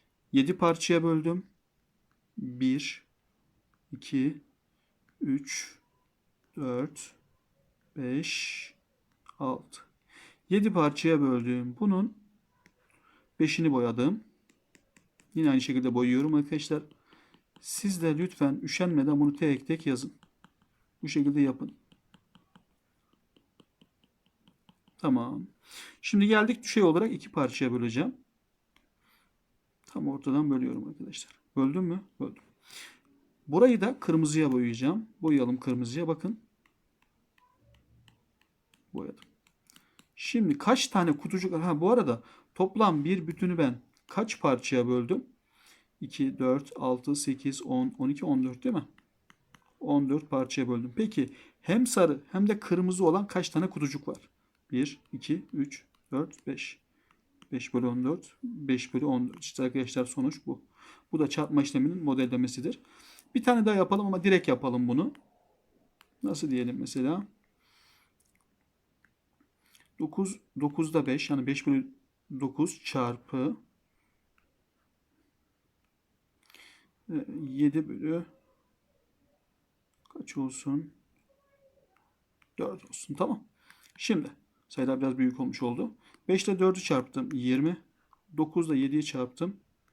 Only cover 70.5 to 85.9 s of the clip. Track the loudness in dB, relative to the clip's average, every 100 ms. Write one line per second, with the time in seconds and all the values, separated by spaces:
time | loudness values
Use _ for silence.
70.5 | -4 -2 -2 0 0 0 -2 -2 -2 -2
71.5 | -2 0 0 0 -10 _ _ -14 -6 -4
72.5 | -2 -2 -4 -6 -4 -4 -6 -6 -4 -2
73.5 | -4 _ _ _ _ _ _ _ _ _
74.5 | _ _ _ _ _ _ _ _ _ _
75.5 | _ _ _ _ _ _ _ _ _ _
76.5 | -20 -20 _ _ _ -8 -8 -6 -10 -8
77.5 | 0 2 2 -4 -6 -4 -4 -6 _ _
78.5 | _ _ _ _ _ _ _ _ _ _
79.5 | _ _ _ _ _ _ -18 -12 -8 -8
80.5 | -6 -4 -4 -6 -14 _ _ _ _ _
81.5 | _ _ _ _ _ _ _ _ _ _
82.5 | -10 -8 -8 -14 -16 -10 -4 -4 -4 -10
83.5 | _ _ _ _ -6 -2 -2 -2 -10 _
84.5 | _ _ -4 -2 0 0 2 0 0 -4
85.5 | -4 -4 -4 -6